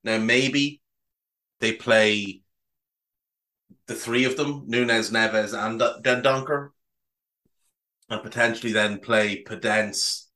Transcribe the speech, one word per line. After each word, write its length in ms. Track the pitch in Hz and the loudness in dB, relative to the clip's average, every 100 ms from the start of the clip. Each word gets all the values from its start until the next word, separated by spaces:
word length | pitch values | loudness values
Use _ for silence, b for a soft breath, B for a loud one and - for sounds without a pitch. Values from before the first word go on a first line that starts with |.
Now, 120 | 117 110 | -2 0
maybe 640 | 110 123 135 143 143 143 _ _ _ _ _ _ _ _ | 2 2 2 0 -2 -4 _ _ _ _ _ _ _ _
they 120 | 110 | -4
play 640 | 110 - 110 107 104 98 - _ _ _ _ _ _ _ _ _ _ _ _ _ _ - | -2 4 6 6 2 -4 -10 _ _ _ _ _ _ _ _ _ _ _ _ _ _ -12
the 80 | |
three 300 | 113 117 120 | -10 -2 0
of 120 | 131 131 | 0 0
them, 280 | 147 143 110 | -4 -4 -2
Nunes, 440 | 117 120 113 101 | 0 2 2 0
Neves, 420 | 113 110 110 104 | 0 2 0 -2
and 260 | 101 110 113 | -4 -6 0
D-, 300 | 117 - 131 | -2 0 -2
Dendoncker, 600 | 123 135 135 135 143 143 _ _ _ _ _ _ _ _ _ _ _ _ _ _ | 2 2 0 -2 -6 -6 _ _ _ _ _ _ _ _ _ _ _ _ _ _
and 140 | 92 | -10
potentially 500 | 107 120 117 113 117 | -8 0 0 2 -2
then 280 | 107 107 101 | 0 0 -2
play 420 | - 110 104 98 | 0 2 2 -2
Podence 800 | - 110 113 107 107 101 - - - | -10 -6 0 0 0 -2 -4 -4 -12